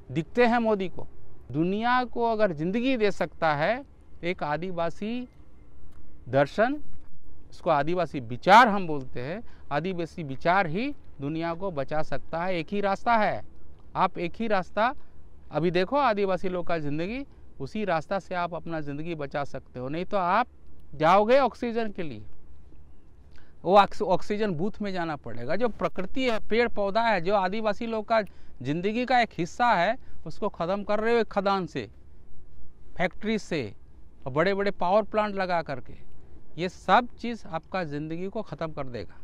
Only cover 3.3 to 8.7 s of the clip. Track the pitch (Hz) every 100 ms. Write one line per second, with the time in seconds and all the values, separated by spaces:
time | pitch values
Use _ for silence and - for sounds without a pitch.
3.3 | - 160 143 165 247 277 - - - 170
4.3 | 185 151 151 185 170 170 - 208 247 247
5.3 | - - - - - - - - - -
6.3 | 135 143 - 240 294 - - - - -
7.3 | - - - 175 147 147 180 165 147 113
8.3 | 120 175 208 247